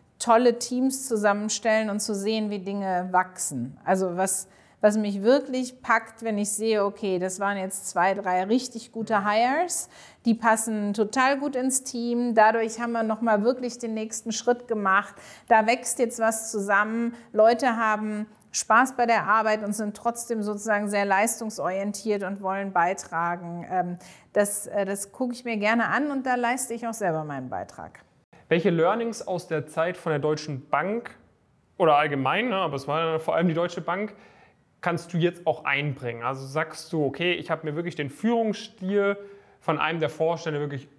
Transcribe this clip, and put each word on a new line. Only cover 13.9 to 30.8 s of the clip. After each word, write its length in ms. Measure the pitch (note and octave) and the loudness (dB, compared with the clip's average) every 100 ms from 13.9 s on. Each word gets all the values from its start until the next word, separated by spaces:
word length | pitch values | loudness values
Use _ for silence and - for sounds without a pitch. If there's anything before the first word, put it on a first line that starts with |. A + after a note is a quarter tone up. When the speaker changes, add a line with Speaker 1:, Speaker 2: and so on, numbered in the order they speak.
Speaker 1:
nächsten 380 | A3 A3 - A#3 | -6 -6 -8 -6
Schritt 360 | A3 - A#3+ - | -4 0 0 0
gemacht, 460 | A3 F#3+ F#3+ G3+ - - - - | -2 2 2 2 -12 -20 -14 4
da 180 | A3 G#3+ | 4 6
wächst 320 | B3+ - - | 2 0 0
jetzt 200 | A#3 A3+ | 0 2
was 300 | A3+ A3+ - | 0 0 -4
zusammen, 640 | A3 G3 G3+ A3 A3+ A#3 A#3+ - | -4 2 2 2 0 -2 -6 -6
Leute 440 | A3 A3 A#3+ C4+ A3+ | 6 6 6 2 2
haben 500 | A3 G#3+ G#3+ G#3+ G#3+ - _ | 0 0 -2 -6 -8 -12 _
Spaß 420 | - - A3 C4 | -6 4 6 6
bei 120 | C4 A#3+ | 2 2
der 220 | A3 D#3+ | 2 4
Arbeit 360 | A3 A3 G#3+ | 2 4 0
und 100 | G#3 | -2
sind 220 | G#3 G#3 G#3 | -4 -4 -4
trotzdem 460 | A#3 A#3 - A3+ | -4 -4 -4 -4
sozusagen 480 | G#3 G#3 A3 G#3 G#3 | -2 -4 0 0 2
sehr 160 | G3+ G3+ | 0 2
leistungsorientiert 1160 | F#3+ A3 - A3 G#3 D#3 F#3+ G3+ G3 A3 G#3 | 4 2 0 -6 -4 -4 -2 -4 -6 -2 -2
und 180 | F#3+ G3 | -2 -4
wollen 320 | F#3+ G3 G3 | -4 -4 0
beitragen. 920 | F#3 F3 G3 - E3 E3+ F3 E3+ E3+ - | 2 2 0 -4 -2 -2 -4 -8 -10 -4
Ähm, 280 | F#3 F3 F3 - - _ | -2 -2 -6 -14 -20 _
das, 320 | G#3 G3+ - - | 0 0 0 -4
äh, 180 | - | -4
das 280 | F#3+ G3+ - | -2 -4 -6
gucke 220 | - B3 | -6 -6
ich 120 | A#3+ A#3+ | -6 -6
mir 120 | A3 | -2
gerne 320 | G#3 A#3 A3 | 0 2 2
an 200 | G#3+ D4 | 0 -2
und 160 | C#4 B3+ | -4 -2
da 80 | |
leiste 400 | B3 A#3+ B3+ - | -2 0 -2 -4
ich 140 | A#3 A#3 | -6 -6
auch 60 | |
selber 300 | A3 F#3+ D#3+ | -2 -2 -2
meinen 260 | D3+ C#3 B2+ | -4 -8 -8
Beitrag. 540 | F#2+ F#2 - D#2+ - _ _ _ _ - | -8 -10 -12 -18 -18 _ _ _ _ 0
Speaker 2:
Welche 200 | E3+ F3+ | 2 4
Learnings 580 | E3 E3+ A3 A#3 G#3+ - | 4 4 2 -2 -6 -6
aus 200 | F3+ - | -6 -4
der 180 | D#3+ - | -6 -4
Zeit 300 | - E3+ F3+ | -4 -2 -2
von 140 | D#3+ | -2
der 80 | D3 | -2
Deutschen 500 | D3+ D3+ - C3+ - | 0 -2 -4 -10 -2
Bank 480 | C#3+ | -2